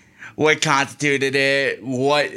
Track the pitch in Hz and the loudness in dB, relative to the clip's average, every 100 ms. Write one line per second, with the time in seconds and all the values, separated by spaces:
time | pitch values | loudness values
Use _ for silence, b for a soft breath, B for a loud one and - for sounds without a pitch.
0 | B B B - 151 156 160 139 139 - | B B B 0 2 2 2 0 0 -4
1 | 143 139 135 139 135 139 131 - 113 127 | -2 0 0 0 0 0 0 -4 -6 -2
2 | 135 147 135 | 2 2 0